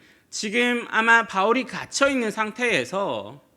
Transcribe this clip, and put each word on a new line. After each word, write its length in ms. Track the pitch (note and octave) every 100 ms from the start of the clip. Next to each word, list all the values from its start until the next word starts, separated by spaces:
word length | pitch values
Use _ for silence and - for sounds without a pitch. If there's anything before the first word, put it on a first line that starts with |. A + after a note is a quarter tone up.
| _ _ _
지금 560 | - G#3+ A3+ A#3+ A#3+ A3+
아마 360 | A3 A3+ A#3
바울이 400 | A3 F#3+ G3+ B3
갇혀 440 | - E3+ C3 - C#4
있는 220 | C4+ A3
상태에서 1120 | G3+ G#3+ G#3+ B3 E3+ A#2+ G3 F#3+ A2+ G2+ C#3+ _